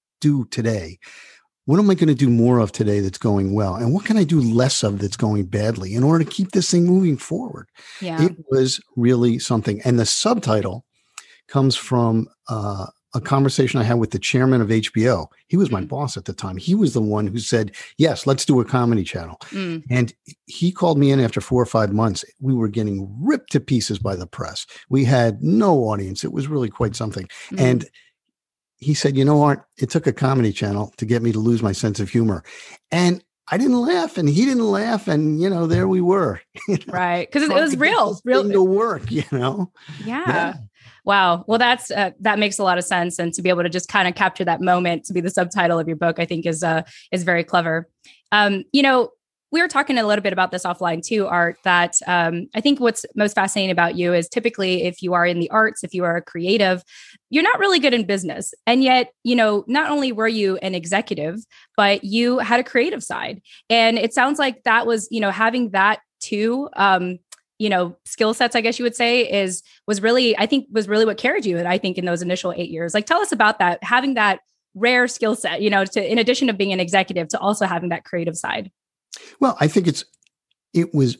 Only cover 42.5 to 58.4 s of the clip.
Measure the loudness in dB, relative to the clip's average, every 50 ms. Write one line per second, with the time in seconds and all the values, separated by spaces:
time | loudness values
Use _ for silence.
42.5 | -2 0 0 0 2 0 0 -2 -2 -2 -2 -2 -4 -4 -4 -4 -4 -2 0 0
43.5 | 0 2 0 -2 -2 -6 -8 -2 0 0 0 0 0 0 0 0 0 -2 -2 -2
44.5 | -2 -2 2 2 2 2 2 0 -2 -4 -6 -6 -4 -4 -2 -2 -2 -2 -2 -2
45.5 | 0 0 0 2 2 0 -2 -4 -4 -2 -2 -2 0 -2 -4 -4 -4 -4 -4 -4
46.5 | -4 -2 -2 -2 -2 -2 -4 -6 -16 -20 -14 -8 -6 -4 0 0 0 0 0 0
47.5 | 0 0 0 0 -2 -4 -6 _ _ _ _ -20 -20 _ _ 0 2 2 2 2
48.5 | 2 -2 -4 _ 0 2 4 4 4 2 2 -2 _ _ _ _ _ _ _ -4
49.5 | 0 0 0 0 0 -2 0 0 0 0 2 2 0 2 0 0 2 2 2 2
50.5 | 0 -6 -4 -4 -4 -2 -2 -2 -2 -2 -4 -2 -2 -2 0 0 2 2 2 0
51.5 | -2 _ 0 2 4 4 2 2 0 -4 -2 0 0 0 2 0 -2 -4 -8 -6
52.5 | -8 -2 0 0 2 2 2 0 0 0 -8 -8 -2 0 0 0 2 0 0 0
53.5 | 0 -2 -2 0 2 2 2 0 0 0 0 2 2 2 0 0 -4 -2 -2 -2
54.5 | -2 -2 -2 0 0 0 -2 -4 -6 -4 -6 -2 0 2 2 2 0 0 -2 0
55.5 | 2 2 2 2 0 -6 -12 -8 -6 -2 -2 0 -2 -2 -4 -8 -10 -6 -2 0
56.5 | 2 2 4 2 2 -2 -4 _ -20 -20 -20 -20 -20 _ _ -4 -2 0 2 2
57.5 | 2 2 2 2 2 4 4 2 2 2 0 0 -2 -2 -2 -6 -8 -8